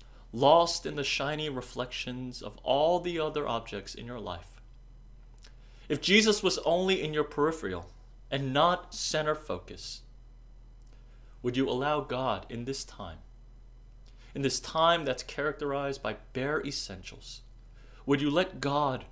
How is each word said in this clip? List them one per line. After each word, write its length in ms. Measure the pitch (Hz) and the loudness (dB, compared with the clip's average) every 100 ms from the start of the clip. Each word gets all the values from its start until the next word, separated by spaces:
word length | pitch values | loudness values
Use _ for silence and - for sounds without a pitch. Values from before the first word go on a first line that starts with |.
| - - - | -20 -20 -10
lost 540 | 113 139 165 170 - 156 | 4 8 8 6 0 -4
in 100 | 151 | -4
the 80 | |
shiny 460 | 135 - 143 151 151 | -2 0 -2 -2 -4
reflections 920 | 131 117 123 123 - - 127 127 - | -4 -6 -6 -6 -6 -8 -6 -8 -10
of 160 | - - | -12 -8
all 360 | - 135 156 175 | 0 4 6 4
the 200 | 175 170 | 0 -2
other 280 | 156 147 143 | -2 -2 -2
objects 480 | 117 117 101 98 - | -2 -4 -10 -8 -12
in 100 | 117 | -10
your 140 | 120 | -10
life, 320 | 98 87 - - - - - - - - - - - - - - - | -8 -8 -12 -20 -20 -20 -20 -20 -20 -20 -20 -20 -20 -20 -20 -14 -6
if 120 | 143 | -2
Jesus 400 | - 202 220 208 | 4 6 6 4
was 160 | 185 - | 2 0
only 420 | 147 170 185 190 | 2 2 4 2
in 120 | 156 | 0
your 100 | 151 | 0
peripheral 680 | 147 - 151 160 98 87 87 - - - - | -2 2 0 0 -4 -6 -8 -18 -20 -20 -6
and 220 | 139 135 | -4 0
not 400 | 135 170 180 - | 4 4 4 -4
center 420 | - - 156 151 151 | -8 -2 -2 0 -2
focus, 680 | - 90 - 92 - - - - - - - - - - - - - - - - | -2 -8 -8 -14 -14 -14 -16 -20 -20 -20 -20 -20 -20 -20 -20 -20 -20 -20 -20 -6
would 160 | 123 123 | -2 2
you 120 | 135 | 2
allow 300 | 123 143 151 | 2 2 0
God 460 | 131 123 131 101 87 | 0 -2 0 -2 -4
in 160 | 117 120 | -8 -6
this 200 | 135 - | -6 -8
time, 320 | - 95 80 - - - - - - - - - - - | -12 -12 -12 -18 -20 -20 -20 -20 -20 -20 -20 -20 -20 -12
in 80 | 139 | -2
this 180 | 135 - | 0 0
time 440 | - 160 165 170 | -2 4 6 6
that's 200 | 143 127 | 2 -4
characterized 800 | - - 147 147 143 139 139 135 | -6 -4 -4 -2 -4 -2 -4 -4
by 160 | - 107 - | -6 -6 -8
bare 300 | - 135 151 143 | -4 -2 -2 -2
essentials, 760 | - - 92 92 - - - - - - - - - - | -6 -8 -10 -14 -16 -16 -16 -18 -20 -20 -20 -20 -10 0
would 160 | 139 | 2
you 100 | 147 | 4
let 300 | 151 185 131 | 2 2 0
God 440 | 139 143 143 127 - | 0 2 2 0 -6